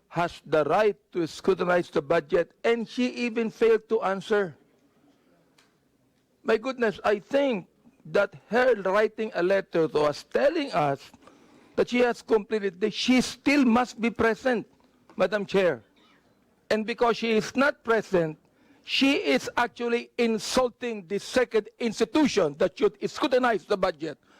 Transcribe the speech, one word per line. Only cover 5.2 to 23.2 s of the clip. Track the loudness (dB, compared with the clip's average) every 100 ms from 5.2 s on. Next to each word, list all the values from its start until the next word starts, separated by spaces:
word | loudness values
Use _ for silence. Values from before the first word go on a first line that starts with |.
| _ _ _ _ _ _ _ _ _ _ _ _
My | -2 -2
goodness, | -2 -4 -4 -2
I | -2 -2
think | -2 -2 0 -2 -8 _ _ _ -4
that | -2 -2 -4 -4
her | 0 2 0
writing | 0 0 0 -2 -6 -2
a |
letter | 0 0 0 -2 0
to | 2 0
us | -2 -4
telling | 0 0 0 -2
us | -2 -2 -2 -8 -20 -20 -20 _ _ _ -10
that | -4
she | 0
has | 0 -2
completed | -2 -2 0 -4 -4 -4
this, | -6
she | -2 2 2
still | 2 -2 0 2 4
must | 4 0 -4
be | -4
present, | 0 0 0 -2 -2 -4 _ _ _ _ -2
Madam | -2 -2 -2
Chair. | 0 2 0 -6 _ _ _ _ _ _ _ -4
And | -4 -2
because | 0 0 0
she | 0
is | 0 0 0
not | 0 0
present, | 0 0 0 0 -2 -6 _ _ _ _
she | -6 0 2 2
is | 0 0 -2 -4
actually | -4 -4 -4 -4 -4 -2
insulting | 0 0 -2 0 0 -2 -8 -8 -6
the | -8
second | -2 -2 0 0 -2 -4
institution | -4 -2 0 2 2 2 0 0
that | -2 0
should | -2 0 -8
scrutinize | -4